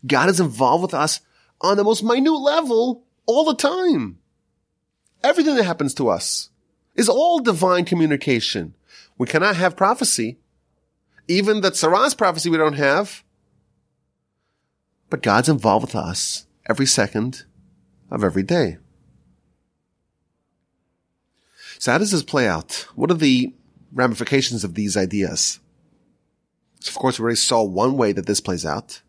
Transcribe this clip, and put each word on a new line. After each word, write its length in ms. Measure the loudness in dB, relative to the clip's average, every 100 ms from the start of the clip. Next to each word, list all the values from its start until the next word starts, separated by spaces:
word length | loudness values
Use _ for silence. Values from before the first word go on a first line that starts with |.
| 2
God 240 | 2 4
is 100 | 2
involved 440 | 0 2 2 2
with 100 | 0
us 280 | -2 -2 -4 _ _ _ _
on 160 | 0 2
the 80 |
most 200 | 2 0
minute 280 | 0 2 2
level 720 | 2 2 0 0 0 0 -4 _ _ -2
all 200 | 2 2
the 100 | 2
time. 640 | 0 0 0 0 -2 -10 _ _ _ _ _ _ _ _ _ _
Everything 320 | 0 2 2 2
that 100 | 0
happens 300 | 0 -2 0
to 120 | 0
us 420 | 0 -2 -6 -8 _ _ _ _ -2
is 140 | 2
all 300 | 4 4 2
divine 460 | 2 2 2 2 0
communication. 920 | 0 0 0 0 -2 -2 -6 -8 -14 _ -20 -20 _
We 100 | -2
cannot 280 | 0 0 2
have 200 | 0 2
prophecy. 600 | 0 2 0 -2 -4 -8 _ _ _ _ _ _ _ _ _
Even 340 | 0 2 2
the 100 | 0
Tzaras 440 | 0 2 4 2 2
prophecy 340 | 0 0 -2
we 80 | 2
don't 160 | 2
have. 500 | 2 2 2 -2 -8 _ _ _ _ _ _ _ _ _ _ _ _ _ _ _ _ _ _ _
But 140 | -6
God's 260 | 0 2 2
involved 360 | 0 2 2 0
with 100 | -8
us 500 | -8 -6 -6 -8 -14 _ -6
every 160 | -2 0
second 580 | 0 0 -2 -6 -8 -18 _ _ _ _ _ _
of 120 | -2
every 200 | -2 -2
day. 340 | -2 -2 -2 -6 _ _ _ _ _ _ _ _ _ _ _ _ _ _ _ _ _ _ _ _ _ _ _ _ _ _ _ _ -20 -8
So 100 | -2
how 60 | 0
does 140 | 2
this 100 | -2
play 260 | -2 0 0
out? 380 | 0 -4 -12 -12
What 160 | -6 -2
are 60 | 2
the 400 | 4 2 0 -6 _ _ _
ramifications 720 | -2 -2 0 -2 -2 0 -4
of 120 | -6 -6
these 200 | -4 -2
ideas? 640 | -2 -2 -4 -2 -4 -6 _ _ _ _ _ _ _ _ _ _ _ _
So 100 | -12
of 60 | -4
course, 220 | -4 -2
we 60 |
already 140 | -2 0
saw 260 | 0 2
one 340 | 0 0 0 2
way 140 | 0
that 160 | 0 -2
this 120 | -4
plays 280 | -2 -6 -4
out. 340 | -6 -8 -20